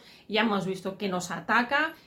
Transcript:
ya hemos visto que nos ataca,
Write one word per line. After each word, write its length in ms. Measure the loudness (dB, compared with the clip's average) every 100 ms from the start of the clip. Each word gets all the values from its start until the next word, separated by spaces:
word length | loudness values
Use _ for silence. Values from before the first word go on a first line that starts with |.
| -14 -20 -2
ya 140 | 2
hemos 240 | 2 2 0
visto 320 | -4 -6 -4
que 100 | -4
nos 220 | -2 -4
ataca, 640 | -8 2 2 4 0 0 -4